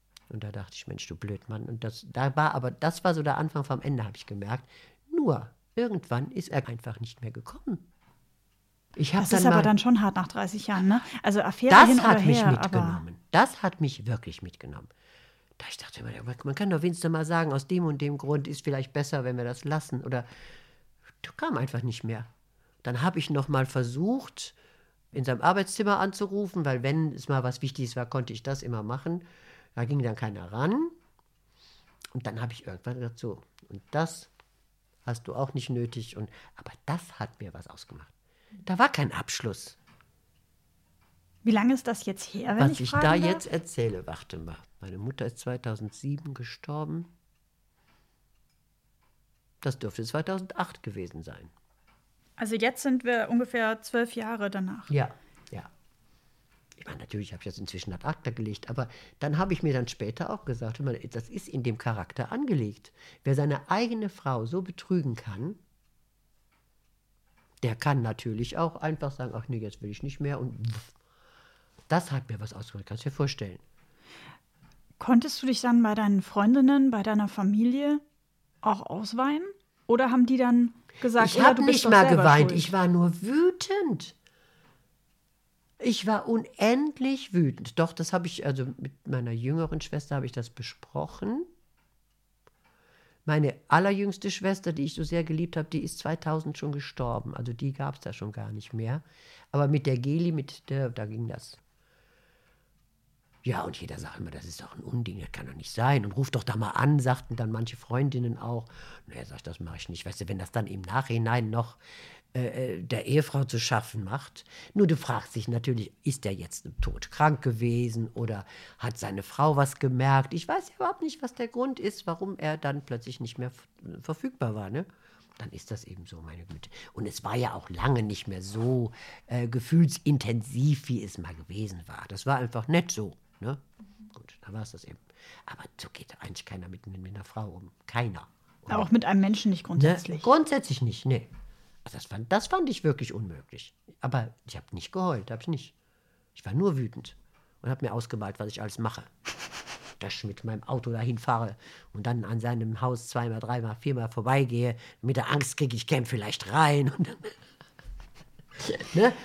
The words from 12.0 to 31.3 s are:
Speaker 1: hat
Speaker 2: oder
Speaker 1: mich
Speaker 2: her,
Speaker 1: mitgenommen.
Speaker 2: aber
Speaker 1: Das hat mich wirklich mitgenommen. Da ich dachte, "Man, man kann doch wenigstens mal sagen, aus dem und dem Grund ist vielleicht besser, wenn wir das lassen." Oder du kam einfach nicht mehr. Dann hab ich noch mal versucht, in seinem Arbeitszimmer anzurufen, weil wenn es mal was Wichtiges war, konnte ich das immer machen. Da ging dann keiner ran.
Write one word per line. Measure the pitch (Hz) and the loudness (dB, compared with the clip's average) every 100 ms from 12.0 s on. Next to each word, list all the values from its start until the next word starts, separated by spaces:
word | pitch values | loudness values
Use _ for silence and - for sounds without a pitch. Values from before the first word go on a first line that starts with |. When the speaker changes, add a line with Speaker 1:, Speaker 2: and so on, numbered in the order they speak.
Speaker 1:
hat | 226 202 | 8 8
Speaker 2:
oder | |
Speaker 1:
mich | - 240 | 8 8
Speaker 2:
her, | 202 | 8
Speaker 1:
mitgenommen. | 123 185 - - 85 85 - | 6 4 2 2 -2 -6 -14
Speaker 2:
aber | _ | _
Speaker 1:
Das | 175 262 - | 6 6 4
hat | 190 - | -4 0
mich | 147 - 104 | -2 -2 -4
wirklich | 117 - - | -4 -6 -12
mitgenommen. | 90 - 64 71 - _ _ - - _ _ - | -14 -14 -14 -14 -16 _ _ -20 -20 _ _ -18
Da | - | -14
ich | - | -14
dachte, | - - | -14 -12
"Man, | 113 110 117 120 | -12 -10 -10 -8
man | 139 | -4
kann | 135 202 | -2 2
doch | 160 | 2
wenigstens | 175 170 165 | 2 0 0
mal | 160 | 0
sagen, | 160 170 160 | 2 2 2
aus | 135 - | 0 0
dem | 180 | 2
und | 165 139 | 2 0
dem | 143 143 | -2 -2
Grund | 135 147 - | 0 0 0
ist | 143 | -4
vielleicht | - 135 131 | -2 -2 -2
besser, | 147 143 143 | -2 -2 -2
wenn | 127 123 | -2 -2
wir | |
das | 120 123 | -4 -4
lassen." | 143 156 - 127 | -2 -2 -2 -6
Oder | 120 127 120 - - - - _ _ _ - - | -2 -4 -4 -12 -20 -20 -20 _ _ _ -20 -18
du | - - | -18 -6
kam | 320 160 | -2 0
einfach | 131 120 | -2 -2
nicht | 120 117 | -4 -4
mehr. | 113 113 117 _ _ _ _ _ | -4 -6 -8 _ _ _ _ _
Dann | 123 123 | -6 0
hab | 170 180 | 0 0
ich | - | 0
noch | 143 135 | -2 0
mal | 135 131 | 0 0
versucht, | 131 120 131 190 262 - - - - _ _ _ _ _ | 0 -2 0 0 0 -4 -12 -16 -16 _ _ _ _ _
in | - | -4
seinem | 127 120 | -2 2
Arbeitszimmer | 160 196 190 - 208 202 | 4 4 2 0 2 2
anzurufen, | 196 - 202 196 196 180 | 2 -2 -4 -2 -2 -2
weil | 143 127 | 0 0
wenn | 131 160 156 | 0 2 0
es | 135 - | -2 -2
mal | 135 | 0
was | 123 127 | 0 -2
Wichtiges | 135 - 120 123 | -4 -4 -6 -6
war, | 120 | -4
konnte | 131 117 | -4 -4
ich | 113 | -6
das | 135 139 | -6 -6
immer | 123 113 | -4 -6
machen. | 107 131 165 175 - - - - _ | -4 -6 -4 -6 -8 -20 -20 -20 _
Da | - | -6
ging | 117 143 | -2 0
dann | 120 110 | -2 -2
keiner | 110 101 90 | -6 -6 -8
ran. | 107 156 254 339 - _ _ _ | -2 0 0 -2 -6 _ _ _